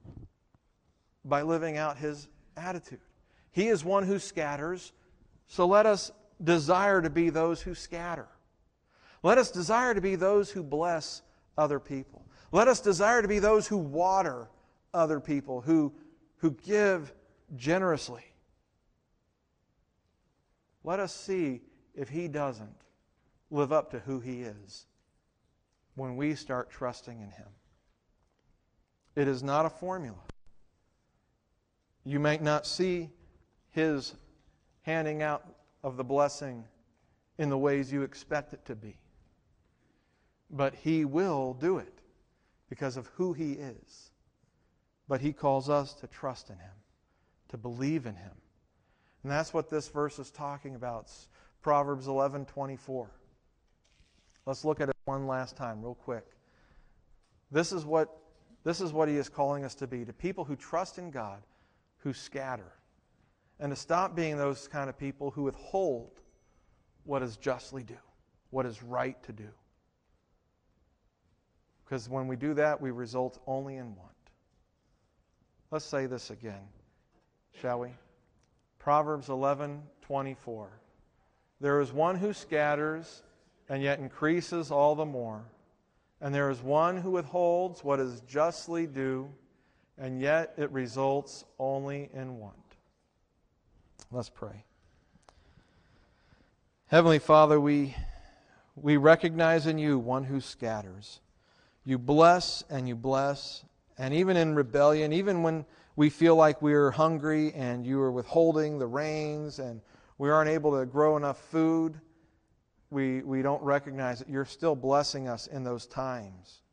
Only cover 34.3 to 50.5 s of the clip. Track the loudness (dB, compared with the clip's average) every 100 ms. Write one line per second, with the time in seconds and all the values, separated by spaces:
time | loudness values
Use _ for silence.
34.3 | _ _ _ _ _ -4 -2 -2 -2 -2
35.3 | -4 -8 -20 _ _ -8 -6 -2 2 2
36.3 | 0 -12 -12 -16 _ _ _ _ _ _
37.3 | -4 -2 0 2 0 -2 -4 -6 -10 -8
38.3 | -8 -8 -14 -16 -16 -16 -20 _ _ _
39.3 | _ _ _ _ _ _ _ _ _ _
40.3 | _ _ -2 -2 -2 0 0 2 0 0
41.3 | 0 -4 -2 -2 -2 -4 -18 _ _ _
42.3 | _ _ _ -16 -8 -6 -6 -10 -6 -4
43.3 | -4 -6 -6 -10 -16 -20 -20 -20 _ _
44.3 | _ _ _ _ _ _ _ -6 -2 -2
45.3 | -2 0 0 0 -2 -2 -10 -20 -12 -10
46.3 | -10 -16 -20 -20 -20 _ _ _ _ _
47.3 | _ _ -14 -12 -6 -4 -4 -6 -14 -18
48.3 | -20 _ _ _ _ _ _ _ _ -6
49.3 | -4 -2 -4 -4 -4 -6 -4 -6 -6 -16
50.3 | -12 -10